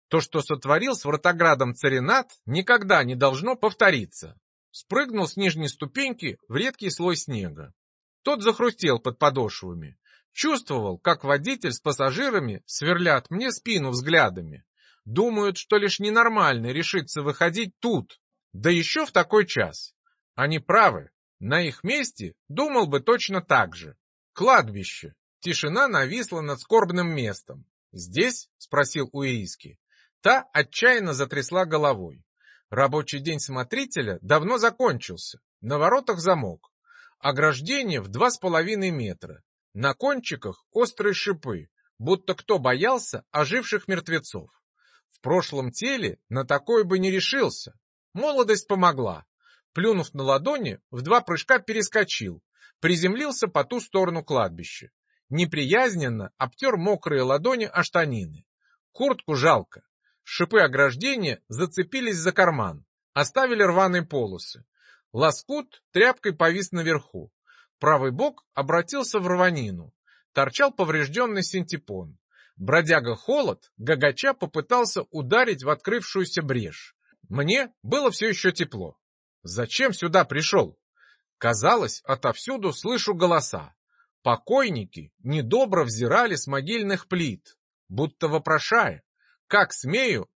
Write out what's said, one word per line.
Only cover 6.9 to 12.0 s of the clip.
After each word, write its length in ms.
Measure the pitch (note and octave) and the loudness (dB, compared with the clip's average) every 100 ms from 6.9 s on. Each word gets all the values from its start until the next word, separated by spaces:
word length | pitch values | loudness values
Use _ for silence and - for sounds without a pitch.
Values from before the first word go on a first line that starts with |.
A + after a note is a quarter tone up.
| - F3+ | -2 -2
снега. 580 | E3 - A#2 F2+ D2 C#2+ _ _ _ _ _ | -2 -4 -6 -6 -10 -18 _ _ _ _ _
Тот 180 | C4+ C#4 | -4 0
захрустел 580 | G#3 A#3 A#3+ - D#3+ A#2 | 0 2 0 0 0 0
под 200 | B2+ A#2+ | -2 0
подошвами. 800 | D3 C3+ G#2+ - F#2 E2+ D2 - _ _ _ | 2 2 -4 -6 -12 -12 -14 -20 _ _ _
Чувствовал, 640 | - D#4 C4+ - C3 G2+ F2 | -4 -2 -2 -2 -4 -4 -2
как 260 | E3+ D#3+ | 0 0
водитель 500 | C#3 C#3+ F#3+ C4+ D#3 | 2 0 0 -4 -6
с 60 | A#2 | -4
пассажирами 840 | D#3 C#3 | -4 0